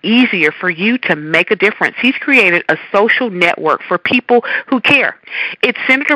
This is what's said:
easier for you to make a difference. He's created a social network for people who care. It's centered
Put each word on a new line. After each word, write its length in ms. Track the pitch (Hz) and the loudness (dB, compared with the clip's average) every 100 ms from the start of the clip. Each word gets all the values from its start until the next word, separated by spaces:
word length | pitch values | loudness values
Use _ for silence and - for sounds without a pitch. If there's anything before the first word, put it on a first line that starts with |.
easier 480 | 170 233 247 190 151 | 0 2 2 2 0
for 180 | - 185 | 0 -4
you 260 | 165 208 247 | -2 -2 -2
to 180 | - 156 | -2 -4
make 340 | 151 160 180 | 0 -2 0
a 60 | 208 | 0
difference. 400 | 202 - 151 - | 0 0 -4 -2
He's 160 | - - | -2 -2
created 420 | - 269 190 170 - | 0 2 4 2 0
a 80 | - - | -4 -2
social 380 | 202 220 - 247 | 0 2 2 -2
network 520 | 180 175 - 156 143 - | 0 0 0 0 -2 -2
for 100 | 175 | -4
people 460 | - 247 - 240 - - - | -2 -2 2 0 2 -4 -2
who 120 | 262 | -2
care. 360 | - 277 180 - - - - - | 2 2 0 -4 -12 -10 -8 -4
It's 180 | 247 233 - | -4 -2 0
centered 240 | 262 285 | 0 2